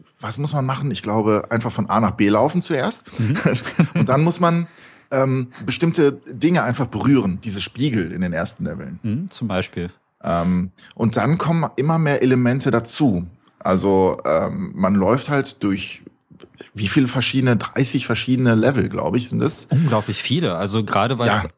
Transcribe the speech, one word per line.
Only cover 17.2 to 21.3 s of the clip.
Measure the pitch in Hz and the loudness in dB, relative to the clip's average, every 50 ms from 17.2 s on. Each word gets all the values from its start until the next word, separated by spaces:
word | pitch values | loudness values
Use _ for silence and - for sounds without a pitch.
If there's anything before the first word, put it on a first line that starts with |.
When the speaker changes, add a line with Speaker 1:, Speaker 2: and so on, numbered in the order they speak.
| 120 - - 135 127 127 120 101 | -2 0 0 2 2 4 2 2
Speaker 1:
dreißig | - - - - 135 127 - 139 - | 0 -2 -2 0 0 0 0 -2 -2
verschiedene | - 117 110 - - 131 127 131 120 113 | -2 -4 -4 0 0 0 2 4 4 4
Level, | 110 110 127 147 123 92 - | 4 4 2 2 2 0 -2
glaub | - - - 76 95 | -2 -4 -4 -2 -2
ich, | 123 120 - | -2 -2 -2
sind | - - | -4 -2
es. | - 139 156 - - | -2 -2 -2 -4 -6
Speaker 2:
Unglaublich | - - 131 165 147 117 107 107 - 101 - | -2 0 2 2 2 2 0 -2 -2 -6 -6
viele. | - - - 165 254 110 90 | -4 -2 -2 0 0 -2 -2
Also | 80 98 101 98 113 107 | -2 -4 -2 -2 -2 -2
gerade | 101 - 98 101 123 131 113 | 0 0 0 2 0 0 0
weil | 120 | 0
Speaker 1:
Ja. | 117 | 0